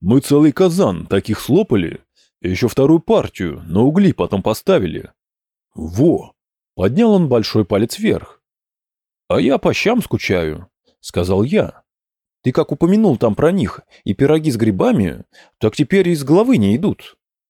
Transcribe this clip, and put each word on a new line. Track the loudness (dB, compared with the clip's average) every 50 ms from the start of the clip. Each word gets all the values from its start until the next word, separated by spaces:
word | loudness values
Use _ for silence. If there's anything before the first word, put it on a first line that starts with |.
мы | -2 0 0 2
целый | 2 2 4 4 4 4
казан | 4 2 0 0 2 0 0 0 -2 -4 -6
таких | -4 -4 -4 -2 -4 -6 -6
слопали, | -2 0 0 0 2 0 0 -2 -2 -4 -8 -12 _ _ _ _ _ _ _ _
еще | -6 -6 -2 -2 -2 -2
вторую | 0 0 2 4 2 2
партию | 2 0 0 0 0 -4 -6 -8 -8 -8 -8 -10 -10
на | -4 0 2
угли | 2 2 2 4 2 2
потом | 2 0 -2 -2 -4 -2
поставили". | -2 -2 -4 -2 0 0 0 0 0 -2 -6 -10 -14 -16 _ _ _ _ _ _ _ _ _ _ _ _ _
"Во!" — | -12 -12 -6 -2 2 2 2 2 0 -4 -10 _ _ _ _ _ _ _ _ _
поднял | -4 -2 0 2 2 2 4
он | 2 2 2 2
большой | 0 0 0 0 0 -2 0
палец | 0 0 0 -2 -2 -4 -4
вверх. | -2 -2 -2 -2 -6 -12 -20 _ _ _ _ _ _ _ _ _ _ _ _ _ _ _ _ _ _ -2
"А | -2 0
я | 2 0 0 0
по | 0 -2
щам | -2 0 -2 -2 -2 -2
скучаю", — | -2 -4 -4 -4 -2 -2 -2 -2 -2 -4 -6 -10 -14 -20 _ _ _ _ _ _
сказал | -20 -8 -4 -4 -2 0 0 0
я. | 0 0 0 -2 -2 -2 -8 -16 _ _ _ _ _ _ _ _ _ _ _ _
"Ты | -6 -2
как | -2 -2 -2 -2
упомянул | -2 -2 0 2 2 2 2 2 2
там | 2 0 -2 0
про | 0 0 0
них | 0 0 -2 -4 -6 -12 -18 _ -20 _ _
и | -6 -2
пироги | 0 2 2 2 2 0 -2
с | -2
грибами, | 0 0 0 0 0 0 0 2 0 0 -2 -4 -8 -14 _ _ -20 -20 _ _ _
так | -2 -2 0
теперь | -2 -2 0 0 0 2 0
из | -2 -2 0
головы | 2 2 2 2 2 2
не | 2 2 2 0
идут". | 0 0 -2 -4 -6 -10 -20 -20 _ _ _ _ _ _